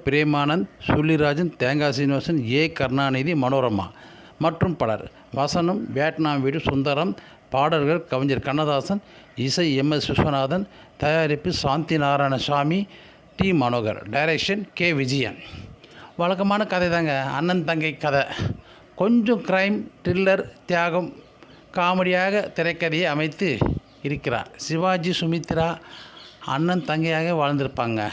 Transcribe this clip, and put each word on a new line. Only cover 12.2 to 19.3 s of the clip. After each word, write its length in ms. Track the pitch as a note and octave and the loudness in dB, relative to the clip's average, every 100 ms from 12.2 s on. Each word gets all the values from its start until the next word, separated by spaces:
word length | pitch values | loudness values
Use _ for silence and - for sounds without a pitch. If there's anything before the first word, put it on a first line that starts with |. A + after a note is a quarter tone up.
| C#3 C3 C#3 C#3+ D3 F#3 G3+ - - - - - | 2 0 0 0 2 0 -2 -10 -20 -20 -8 -2
டி 140 | F#3+ | 2
மனோகர், 480 | E3+ B2 A#2+ G#2+ G2 - | 4 2 2 0 -4 -4
டைரக்ஷன் 520 | C3+ D#3 D3 - G#3 F#3 | 0 0 0 -2 -4 -6
கே 200 | - F3 | -2 0
விஜயன். 480 | D3 B2+ C#3 A2 - - - - - - - - - | 0 0 0 -2 -6 -14 -16 -18 -20 -20 -20 -12 -2
வழக்கமான 440 | E3+ F#3+ G3 G#3 G#3 | 0 2 2 2 0
கதை 220 | F3+ F3+ | 0 2
தாங்க, 260 | E3+ D#3+ C3+ C3+ C3+ | 2 2 0 -2 0
அண்ணன் 280 | E3+ F3+ D#3 | 0 0 0
தங்கை 260 | E3 D#3 C#3+ | 0 -2 -2
கதை. 240 | D3+ C#3 - - - - - - - - | 0 0 0 -2 -4 -6 -12 -20 -12 -2
கொஞ்சம் 460 | G3 A#3+ A3 | 2 4 4